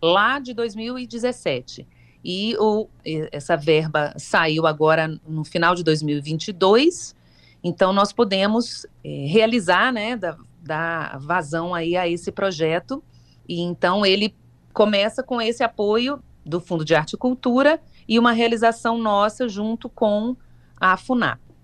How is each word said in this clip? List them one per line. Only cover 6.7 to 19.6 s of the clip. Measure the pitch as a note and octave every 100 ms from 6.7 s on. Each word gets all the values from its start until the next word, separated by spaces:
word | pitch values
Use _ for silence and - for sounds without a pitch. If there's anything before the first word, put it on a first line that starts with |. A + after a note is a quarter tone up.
| A3+ E4 - - - _ _ _ _
então | F3 E3 F#3+
nós | G3 G3+
podemos, | - G#3 F#3+ G#3 A3+ A#3 - - _
é, | D3 C#3+ C#3
realizar, | G#3+ A3 A#3 F3 F3+ B3
né, | A3+ A3
dar, | A#3+ F3 D3+ - _
dar | D#3 D#3 E3 E3 D3 C3+
vazão | C#3+ F3 D3 E3 E3+
aí | E3+ E3
a | F3 F3
esse | E3+ F#3+
projeto. | - G3 D#3 D#3+ F3 - C4+ - _ _ _ -
E | E3+
então | F3 E3+ F3+ G3+
ele | G3 F#3+ G#3+ - _ _ _
começa | - G#3+ G3+ G#3+ C4
com | - A#3+
esse | A3 A#3
apoio | A#3 - G#3 A3 B3+ C#4+ - -
do | D3 E3+
Fundo | - E3
de | D#3
Arte | D#3 D#3
e | -
Cultura | B3+ B3+ B3 B3 C#4+ D#4+ - - -
e | A#3
uma | A#3+
realização | A#3 A#3 A3+ A#3 A3+ A#3 A#3
nossa | A3 G3+ G#3 - B3
junto | G3